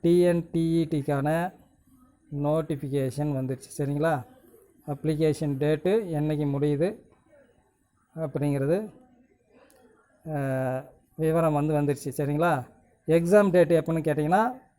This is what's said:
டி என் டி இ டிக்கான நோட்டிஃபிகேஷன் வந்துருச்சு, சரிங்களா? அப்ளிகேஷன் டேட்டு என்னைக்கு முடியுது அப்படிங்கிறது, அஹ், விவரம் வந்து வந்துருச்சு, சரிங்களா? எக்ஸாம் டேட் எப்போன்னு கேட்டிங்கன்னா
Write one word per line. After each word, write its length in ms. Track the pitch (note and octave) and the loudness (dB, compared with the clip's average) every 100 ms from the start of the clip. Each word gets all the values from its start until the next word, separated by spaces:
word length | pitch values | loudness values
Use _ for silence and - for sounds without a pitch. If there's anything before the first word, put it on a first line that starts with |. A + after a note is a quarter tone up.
டி 180 | E3+ F3 | 4 4
என் 300 | F3 E3+ E3+ | 4 2 -2
டி 120 | E3 E3 | -2 0
இ 120 | E3 D#3+ | 0 0
டிக்கான 400 | D#3 C#3 C#3+ C#3+ E3 F3 - _ _ _ _ _ _ _ C#3+ | -2 -2 -2 0 0 -2 -8 _ _ _ _ _ _ _ -4
நோட்டிஃபிகேஷன் 840 | C#3+ D#3 D#3 C#3+ C#3+ C#3 C3+ C3 D3 | 0 0 -2 -6 -4 -2 -2 -2 -4
வந்துருச்சு, 380 | C#3 C3 C3 - | -2 -4 -8 -10
சரிங்களா? 420 | - C#3 C#3+ D#3+ D3 A2 - - - _ _ - | -8 -4 0 0 -2 -6 -20 -20 -20 _ _ -12
அப்ளிகேஷன் 680 | C#3 D#3 D3+ D#3 C#3+ D3+ C3+ | -6 -4 0 0 0 -2 -2
டேட்டு 340 | D3 D3+ F3+ G#3+ G3 | 0 0 0 0 -2
என்னைக்கு 360 | D#3 D3+ D3+ D3 | -4 -2 -2 -2
முடியுது 420 | C#3 D3 C#3+ F3 G#3+ _ _ _ _ _ _ _ _ _ _ _ D#3+ | 0 0 0 -2 -4 _ _ _ _ _ _ _ _ _ _ _ -8
அப்படிங்கிறது, 600 | D#3+ C#3 D3 C#3+ C#3 F3+ A3 - _ _ _ _ _ _ _ _ _ _ _ _ | -6 -2 -2 0 0 -2 -2 -14 _ _ _ _ _ _ _ _ _ _ _ _
அஹ், 560 | D#3+ D3+ C#3 C3 C3 C3 C3+ _ _ - | -8 -6 -4 -2 -4 -6 -10 _ _ -4
விவரம் 420 | D#3+ D#3+ E3 D3 | 0 2 2 0
வந்து 160 | D3+ | 0
வந்துருச்சு, 380 | D3+ D3 C#3 - | 0 0 -4 -6
சரிங்களா? 400 | B2+ C#3+ D3 F3 C#3+ B2 _ _ _ - | -6 -4 0 0 -2 -6 _ _ _ 0
எக்ஸாம் 420 | E3 E3+ G#3 G3+ | 2 6 6 6
டேட் 260 | F3+ E3 E3 | 4 4 4
எப்போன்னு 280 | D3+ E3 D#3 | 2 -2 0
கேட்டிங்கன்னா 360 | D3 D3+ F#3 A#3 B3+ _ | -2 2 2 0 -4 _